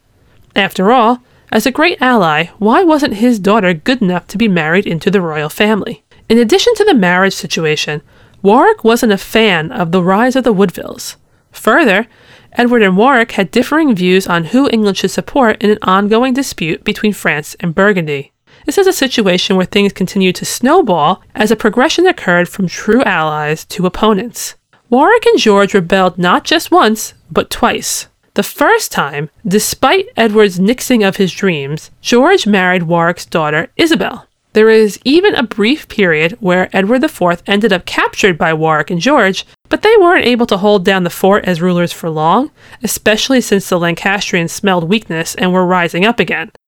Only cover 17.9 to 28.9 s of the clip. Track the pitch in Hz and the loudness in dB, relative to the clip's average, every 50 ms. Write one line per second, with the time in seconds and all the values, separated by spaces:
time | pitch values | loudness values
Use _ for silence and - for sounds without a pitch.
17.9 | 214 185 165 151 143 139 139 _ _ _ _ _ _ _ - - 294 - 381 381 | 2 0 -2 -4 -6 -8 -8 _ _ _ _ _ _ _ -8 -4 0 2 2 2
18.9 | 359 - 277 254 - - 214 190 180 180 - - 196 185 180 - - 202 202 196 | 2 0 -2 -2 0 0 0 0 0 0 0 0 0 0 0 0 0 0 0 0
19.9 | 190 - 185 - - 196 190 185 175 - 175 - - - - 254 311 381 330 214 | 0 -2 -6 -4 -2 0 0 0 0 -2 -6 -8 -8 -2 0 2 2 2 2 2
20.9 | 180 160 143 160 190 - _ _ - - 220 208 226 214 - 226 185 240 262 320 | 0 2 2 0 0 -2 _ _ -6 -2 0 0 0 0 0 -2 0 2 0 0
21.9 | - - 349 370 339 - - 185 175 175 175 - - - 190 170 - - - - | 2 2 2 2 0 0 -2 0 0 0 0 -2 -4 -6 -6 -6 -6 -8 -2 0
22.9 | 214 247 269 220 190 165 160 156 151 151 151 147 156 156 - - - - 180 180 | 2 2 2 0 0 0 -2 -2 -2 -4 -4 -4 -4 -6 -8 -14 -8 -4 -4 -4
23.9 | - - - 214 220 190 226 240 - - - - - _ _ _ _ _ _ - | -2 0 0 0 0 0 -2 -8 -10 -12 -14 -14 -14 _ _ _ _ _ _ -2
24.9 | 233 254 294 370 466 466 - 466 466 277 - 220 202 202 202 190 - 202 170 165 | 0 2 4 4 4 4 4 2 2 2 4 2 4 4 2 2 0 -2 0 0
25.9 | 196 190 185 185 175 185 175 180 196 285 - - 302 330 - - 330 359 294 214 | 0 2 2 0 0 0 0 0 0 0 0 0 -2 -2 -2 2 2 2 4 2
26.9 | 220 214 - - - _ _ - 160 214 - - - - - 170 - - - - | 0 -2 -6 -14 -16 _ _ -6 -4 -4 -4 -4 -4 -2 -2 -2 -2 -2 -6 -6
27.9 | - - - - _ _ _ _ - - 202 - - - 285 339 440 466 453 - | -8 -8 -10 -12 _ _ _ _ -6 -4 -4 -4 -2 -2 0 2 2 0 -2 -4